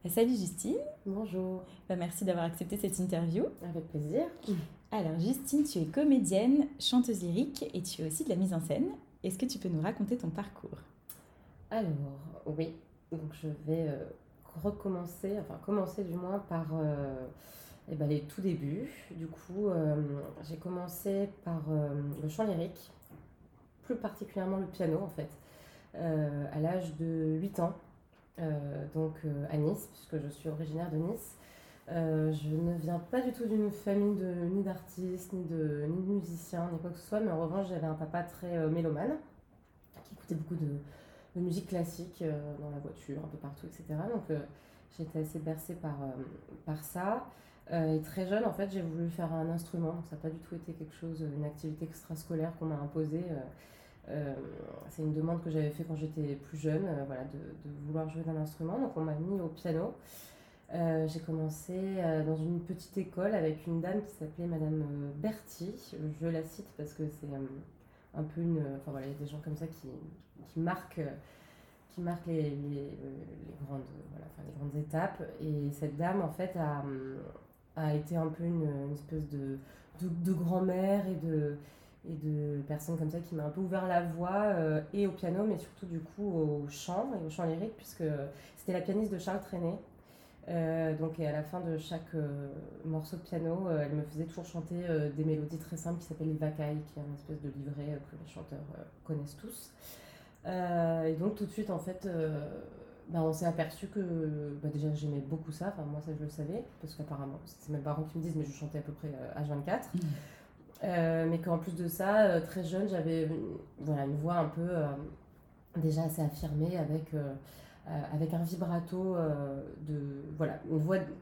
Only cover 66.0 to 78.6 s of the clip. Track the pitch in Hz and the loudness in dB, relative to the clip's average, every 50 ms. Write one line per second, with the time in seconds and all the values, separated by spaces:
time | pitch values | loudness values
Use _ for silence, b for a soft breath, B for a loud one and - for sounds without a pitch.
66 | 156 156 151 - 160 165 165 160 160 160 - - - - - - 151 151 - - | -4 -4 -2 0 0 0 0 0 -2 -4 -8 -12 -14 -14 -10 -8 -8 -8 -4 -4
67 | 156 147 - - - 143 139 139 135 131 135 143 165 - - b b b b b | -4 -4 -4 -6 -8 -6 -4 -4 -4 -6 -6 -10 -12 -14 -18 b b b b b
68 | b b - 156 156 151 - 170 170 170 165 156 147 135 135 139 139 - 135 135 | b b -4 -4 -4 -2 -2 0 2 2 4 2 2 0 -2 -6 -6 -6 -6 -6
69 | 131 139 139 147 147 143 147 151 - 160 147 151 165 160 - - - 131 127 - | -6 -6 -6 -6 -8 -8 -8 -8 -6 -6 -4 -4 -6 -8 -8 -10 -12 -12 -12 -12
70 | - 160 - - - _ - - - - - 165 165 170 185 - - - - 165 | -12 -14 -16 -18 -20 _ -20 -20 -20 -6 -2 0 2 2 0 -2 -4 -8 -4 -4
71 | 156 143 - - B B B B B B B B B B B B - - - 180 | -4 -4 -4 -8 B B B B B B B B B B B B -20 -12 -8 -2
72 | 175 175 170 170 - 170 165 156 151 147 143 143 143 143 143 139 143 143 - 143 | 0 0 0 0 -2 0 2 2 2 2 0 -2 -2 -2 -2 -2 -4 -6 -8 -8
73 | 135 139 135 - - - - - - - - - 143 135 139 135 127 - 143 151 | -8 -8 -8 -10 -10 -12 -12 -12 -12 -12 -10 -10 -6 -6 -4 -6 -6 -8 -12 -14
74 | - - 143 156 156 156 - - 143 143 143 139 143 143 143 147 147 - - 160 | -14 -14 -14 -12 -14 -14 -14 -12 -12 -10 -8 -6 -4 -2 -2 -2 -2 0 0 0
75 | 180 202 - - - - - - 156 156 151 147 143 143 147 - 151 151 143 147 | 0 0 -2 -6 -8 -8 -6 -4 -2 0 0 2 0 0 -2 -2 -2 -2 0 0
76 | 170 180 196 202 175 151 - - 185 185 185 175 156 151 147 143 139 139 135 131 | 0 2 4 2 2 0 0 -2 -4 -2 0 0 0 0 0 0 -2 -4 -4 -4
77 | 131 135 135 135 - - - - - - - - - - - 160 156 151 151 151 | -4 -6 -8 -8 -10 -12 -14 -16 -18 -20 -20 -20 -20 -12 -4 0 2 4 4 2
78 | 151 - 170 165 160 160 156 170 170 170 170 165 | 2 2 0 2 2 2 0 0 0 2 2 4